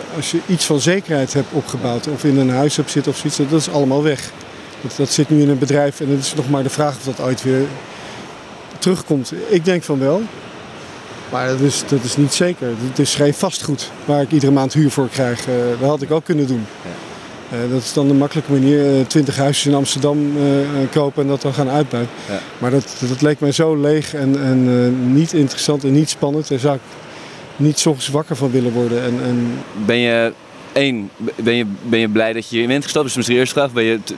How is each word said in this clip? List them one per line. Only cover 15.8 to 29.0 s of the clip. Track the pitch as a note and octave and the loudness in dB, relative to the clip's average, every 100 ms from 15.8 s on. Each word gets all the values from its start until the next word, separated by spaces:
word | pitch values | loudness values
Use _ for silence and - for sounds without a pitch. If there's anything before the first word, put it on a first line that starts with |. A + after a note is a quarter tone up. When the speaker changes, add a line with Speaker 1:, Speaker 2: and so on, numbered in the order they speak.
| C3+ | 0
Speaker 1:
had | D3 | 0
ik | C#3 | 0
ook | D#3+ - | -2 0
kunnen | D#3+ C#3 | 0 0
doen. | B2 G#2+ - | -2 -4 -10
Speaker 2:
Ja. | F#2 F2 - - - - - A#2+ | -14 -14 -14 -16 -18 -18 -10 -6
Speaker 1:
Eh, | B2 | -2
dat | B2+ | -2
is | B2 | -2
dan | - C#3 | 0 4
de | |
makkelijke | C#3+ C#3+ D#3+ - | 4 2 0 0
manier, | C#3 C3+ D3 C#3+ C3+ | 2 4 4 4 4
eh, | B2+ | 2
twintig | D#3 C#3 C3+ | 2 2 2
huisjes | C#3 C#3 C#3+ | 2 2 2
in | C#3+ | 2
Amsterdam, | C3+ C#3+ C#3+ D3 D3 D3 | 2 0 0 2 0 2
eh, | C#3+ C#3 | 2 2
eh, | C#3+ C#3+ C3+ | 2 0 0
kopen | D#3+ C#3+ C#3 | 2 0 0
en | C#3 | 0
dat | C#3 | 0
dan | D3 | -2
gaan | C3 C3+ | 0 0
uitbuiten. | C#3+ C3+ A#2+ A#2+ - - | 2 0 -2 -4 -6 -8
Speaker 2:
Ja. | G2 - - | -8 -8 -6
Speaker 1:
Maar | B2 | 0
dat, | C#3 - - B2 | 0 0 -4 -4
dat | B2+ | 0
leek | D3 D3+ | 2 2
mij | D3 | 0
zo | C#3 D#3+ D#3 | 2 2 2
leeg | C#3+ D3+ D3 | 2 2 0
en, | D3+ C3+ C#3 | -2 0 2
en, | C#3 C3 B2+ | 2 4 4
eh, | B2 B2 B2+ B2 C3+ | 4 4 2 4 4
niet | E3 | 4
interessant | E3 C#3 - - D3 | 2 0 0 -2 0
en | C#3 | 4
niet | C#3 D#3 | 4 2
spannend. | - C#3+ D3 D3 | 0 -2 -2 -2
Daar | C3+ | 0
zou | C#3+ C3+ | 0 -2
ik | - - - - - - - - | -6 -20 -18 -18 -18 -18 -12 0
niet | D3 D3 | 2 2
's | - | 2
ochtends | C#3 C3+ | 0 0
wakker | C#3+ D#3 C3+ | -2 -2 -2
van | C3+ | 0
willen | B2+ B2 | 2 2
worden. | A#2 A#2+ A#2 | 2 0 0